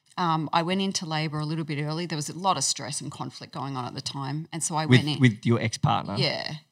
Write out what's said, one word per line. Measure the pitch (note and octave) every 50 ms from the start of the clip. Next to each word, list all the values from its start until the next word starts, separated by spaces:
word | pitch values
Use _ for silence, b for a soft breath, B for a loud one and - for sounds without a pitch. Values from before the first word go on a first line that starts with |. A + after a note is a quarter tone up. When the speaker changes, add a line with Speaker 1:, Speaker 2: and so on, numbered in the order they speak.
| b _ _
Speaker 1:
Um, | - F3+ E3 D#3+ D#3+ D#3 C3+
I | - E3+ E3
went | E3+ F#3 G3
into | G3 G3 F#3+ - F#3
labour | D#3 D#3+ D3+ D#3 D#3+ C#3+ D3+
a | D3+
little | D3+ D#3+ D#3+ D#3+
bit | D3 D3+ C#3
early. | D3+ D3+ D#3 E3 F3+
There | E3 E3+
was | D3+ D3 -
a | C#3
lot | D#3+ F#3+ F#3+ F3+
of | C#3+ B2+
stress | - - - A#2+ G#2+ D3 -
and | - C#3
conflict | C3+ - C3 - - - - - -
going | - C3 C#3 C3+
on | C3 B2
at | - -
the | -
time. | - - - C#3+ C#3 C#3 C#3 D#3 D#3+ -
And | - E3 -
so | - E3
I | D3+ D#3+
Speaker 2:
With, | D#3 B2+ B2+
Speaker 1:
went | - D3+
in. | C#3+ C3+
Speaker 2:
with | C3 B2 G2+ - -
your | A2+ A#2 G#2
ex-partner? | - - - - - - A#2 F#2+ - - G2
Speaker 1:
Yeah, | A2 E3+ D3 - - - - D3+ D3+ - _